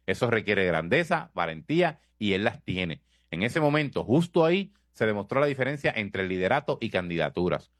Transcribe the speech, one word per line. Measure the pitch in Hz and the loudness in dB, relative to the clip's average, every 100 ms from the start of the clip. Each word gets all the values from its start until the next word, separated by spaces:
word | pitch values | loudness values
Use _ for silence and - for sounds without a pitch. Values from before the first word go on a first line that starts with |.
| - | -6
Eso | 95 120 | -2 0
requiere | 110 101 98 92 | 0 2 2 2
grandeza, | 82 85 143 165 78 - | 0 2 0 2 -2 -4
valentía, | 90 85 80 - 165 170 - _ - | -6 -4 -6 -2 0 0 -2 _ -4
y | 107 | 0
él | 95 113 | 2 0
las | - | -2
tiene. | - 92 87 - _ _ _ | -6 -4 -4 -6 _ _ _
En | 85 | -4
ese | 110 165 | -2 0
momento, | 147 151 143 - 87 | 2 2 -2 -4 2
justo | 143 170 175 160 | 2 4 2 4
ahí, | 190 190 _ _ | 2 -2 _ _
se | - 110 | -2 -2
demostró | 104 98 131 | -2 -2 0
la | 147 | 0
diferencia | 131 127 143 151 | 0 -4 -2 -2
entre | 113 101 95 92 | -2 -4 -4 -2
liderato | 92 92 139 147 - | 0 2 2 0 -4
y | 113 | -2
candidaturas. | 95 87 82 73 85 90 73 - | -2 -2 -2 -2 0 0 -2 -4